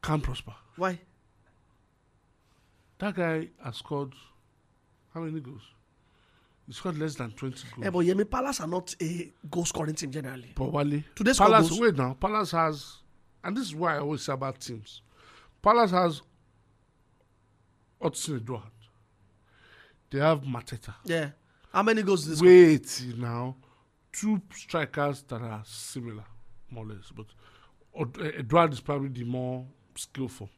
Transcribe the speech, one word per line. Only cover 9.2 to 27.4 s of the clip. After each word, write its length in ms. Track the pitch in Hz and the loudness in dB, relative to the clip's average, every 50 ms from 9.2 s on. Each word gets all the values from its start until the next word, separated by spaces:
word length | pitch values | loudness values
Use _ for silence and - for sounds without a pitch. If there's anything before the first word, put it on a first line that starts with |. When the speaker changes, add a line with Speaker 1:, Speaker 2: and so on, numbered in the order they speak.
| 175 151 - _ - 147 | -10 -12 -16 _ -18 -8
Speaker 2:
goal-scoring 460 | 147 180 170 170 - - 156 151 156 | -4 -4 -4 -4 -4 -4 -6 -6 -6
team 160 | 151 170 139 | -6 -8 -8
generally. 400 | 127 156 135 131 131 127 120 123 - | -8 -8 -10 -10 -12 -14 -18 -14 -6
Speaker 1:
But 160 | - 131 135 | -6 -4 -2
Wale, 320 | 156 - 143 147 147 147 151 - - | 0 0 0 0 0 -2 -4 -8 -8
Speaker 2:
Today 180 | - 208 220 269 | 0 2 4 6
scored 180 | - - 208 | 8 8 8
Speaker 1:
Palace, 180 | 220 220 180 165 | 8 8 6 6
Speaker 2:
goals. 120 | 160 208 | 2 4
Speaker 1:
wait 140 | 240 226 180 139 | 4 4 4 4
now, 160 | 131 127 131 | -2 -2 -2
Palace 380 | - - 190 214 214 208 170 | -4 -4 -2 0 -2 -2 -2
has, 460 | - 165 165 160 156 143 131 - - - - _ _ _ _ _ _ _ - | 0 0 0 0 0 -6 -12 -18 -20 -20 -20 _ _ _ _ _ _ _ -8
and 120 | 180 196 247 | -6 -6 -6
this 80 | 262 | -6
is 100 | 185 151 | -8 -6
why 200 | 156 175 170 156 | -2 -2 -2 0
I 40 | 143 | -2
always 220 | 143 147 156 139 | -2 -4 -6 -6
say 120 | - - 139 | -6 -6 -6
about 260 | 131 139 135 131 - | -6 -6 -8 -8 -10
teams, 420 | - - 120 110 101 - - - _ _ _ _ - - - - - - _ _ | -12 -14 -14 -14 -16 -18 -20 -20 _ _ _ _ -20 -20 -20 -20 -20 -20 _ _
Palace 300 | - 202 220 240 233 196 | 2 4 6 6 6 4
has 300 | 175 180 185 170 156 139 - _ _ _ _ _ _ _ _ _ _ _ _ _ _ _ _ _ _ _ _ _ _ _ _ _ _ _ _ _ _ _ _ _ _ _ | 4 2 2 2 0 -4 -12 _ _ _ _ _ _ _ _ _ _ _ _ _ _ _ _ _ _ _ _ _ _ _ _ _ _ _ _ _ _ _ _ _ _ _
Hudson 380 | - 160 151 - - - 151 123 | -6 -6 -4 -4 -8 -6 -8 -8
Odoi. 220 | 110 110 127 110 104 110 _ - - _ _ _ _ _ _ _ _ _ _ _ _ _ _ _ - - - - - _ _ _ _ _ | -8 -8 -10 -10 -12 -16 _ -20 -20 _ _ _ _ _ _ _ _ _ _ _ _ _ _ _ -20 -20 -20 -20 -20 _ _ _ _ _
They 100 | - 139 | -4 0
have 220 | 143 156 165 147 | 2 2 2 2
Mateta. 520 | 135 135 123 120 113 - - 113 - - 107 - - | -2 -6 -8 -8 -8 -10 -14 -14 -14 -16 -18 -16 -8
Speaker 2:
Yeah. 240 | - 170 165 151 143 147 _ _ _ _ _ _ _ | -4 -4 -4 -4 -6 -10 _ _ _ _ _ _ _
How 120 | - 180 202 | -2 0 2
many 200 | 220 226 220 185 | 2 2 2 2
goals 200 | 185 202 180 147 | 2 2 0 0
did 80 | 151 165 | -4 0
this 80 | 151 | 6
Speaker 1:
Wait 760 | 170 180 180 180 175 165 156 127 117 - - - 127 123 120 117 | 12 12 12 12 12 12 10 4 2 -6 -10 -10 -10 -10 -8 -8
now. 380 | 123 120 117 120 123 127 131 - - _ _ _ _ _ _ _ _ _ | -6 -6 -6 -6 -8 -8 -10 -14 -20 _ _ _ _ _ _ _ _ _
Two 300 | - - - 214 214 190 - - - | -12 -6 -2 0 0 0 -2 -8 -20
strikers 680 | - - - - 165 151 - - 151 143 143 139 135 - | -20 -14 -4 -4 -4 -4 -2 -2 -2 -2 -2 -2 -4 -10
that 180 | _ 127 113 | _ -10 -10
are 200 | 117 113 110 107 107 | -8 -8 -10 -12 -12
similar, 600 | - - - - - - 139 120 117 110 107 107 - - - - - - - - - | -14 -16 -16 -14 -12 -12 -10 -10 -10 -12 -14 -16 -18 -20 -20 -20 -18 -18 -20 -18 -16
more 140 | 123 117 110 | -14 -12 -12
or 40 | 107 | -12
less. 220 | 107 98 98 - - | -12 -14 -16 -18 -18
But 120 | 110 107 104 - - | -18 -18 -18 -20 -20